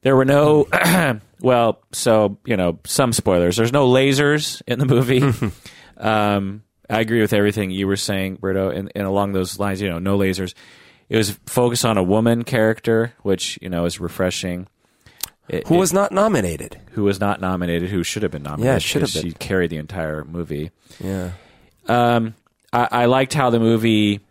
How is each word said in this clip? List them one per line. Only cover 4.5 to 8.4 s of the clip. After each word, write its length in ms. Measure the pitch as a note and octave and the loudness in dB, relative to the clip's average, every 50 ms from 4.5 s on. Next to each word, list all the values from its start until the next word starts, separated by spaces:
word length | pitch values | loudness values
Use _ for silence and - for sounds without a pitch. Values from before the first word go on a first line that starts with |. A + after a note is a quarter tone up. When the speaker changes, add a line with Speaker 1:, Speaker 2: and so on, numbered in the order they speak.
| - - - - | -8 -10 -8 -8
Speaker 1:
in 100 | A#2+ A#2 | -4 -2
the 80 | C#3+ | 0
movie. 360 | B2+ B2+ A#2+ C3 A#2+ C3+ B2+ C#3+ | 2 2 2 2 2 2 2 4
Speaker 2:
<laughs> 300 | C#3 A#2+ - B2+ G#2 - - _ - - - - - _ | 2 2 0 -2 -4 -6 -8 _ -20 -20 -20 -20 -20 _
Speaker 1:
Um, 680 | - - G#2+ A2 G#2+ G#2+ G#2 G2+ G2+ G2 F#2+ G2 G#2+ - _ _ _ _ - | -6 -2 0 0 2 2 2 2 0 0 -4 -8 -10 -16 _ _ _ _ -4
I 100 | A2+ A2 | -2 -2
agree 200 | A2+ A2 A#2 A#2 G#2+ | 0 2 2 2 2
with 100 | G2+ A2+ | 2 2
everything 380 | G#2 G2+ G#2 G2+ A2 G2+ F#2+ | 2 2 2 2 0 -4 -4
you 160 | F#2 F#2+ G2 | -4 -4 -2
were 100 | F#2+ G2 | -2 -2
saying, 420 | G2 - - G2+ F#2+ F#2+ F#2+ F#2+ | -2 -2 -4 -2 -2 -4 -4 -6
Berto, 380 | - | -6